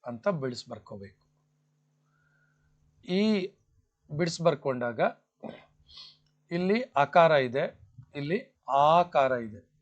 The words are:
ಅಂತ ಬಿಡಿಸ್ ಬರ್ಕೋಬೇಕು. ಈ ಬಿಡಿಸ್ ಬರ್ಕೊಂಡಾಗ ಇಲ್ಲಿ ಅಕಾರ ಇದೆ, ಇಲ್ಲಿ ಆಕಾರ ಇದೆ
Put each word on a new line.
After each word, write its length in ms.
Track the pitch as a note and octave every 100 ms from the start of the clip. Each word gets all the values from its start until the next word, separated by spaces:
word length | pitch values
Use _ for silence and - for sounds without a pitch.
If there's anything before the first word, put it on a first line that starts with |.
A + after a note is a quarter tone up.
| -
ಅಂತ 220 | A#2+ G3+
ಬಿಡಿಸ್ 400 | F3 C3+ A#2+ -
ಬರ್ಕೋಬೇಕು. 580 | A#2 - G#2+ G2+ _ _ _ _ _ _ _ _ _ _ _ _ _ _ _ _ _ _ _
ಈ 480 | - F#3 G#3+ G#3+ F#3 _ _ _ _ _ _
ಬಿಡಿಸ್ 300 | D3+ F3 E3+
ಬರ್ಕೊಂಡಾಗ 600 | E3+ D3 C#3+ B2+ A#2+ A#2 F#3+ - _ _ - - - _ _ - - _ _ _ _
ಇಲ್ಲಿ 320 | E3+ F#3 A3
ಅಕಾರ 480 | B3+ - C#3+ F3+ E3
ಇದೆ, 500 | D3+ B2+ B2 F3 - - - -
ಇಲ್ಲಿ 400 | D3 C#3+ G3 - _ -
ಆಕಾರ 640 | C#3 D3 E3 F3 D#3 C3+
ಇದೆ 380 | B2+ A2+ G2+ _ _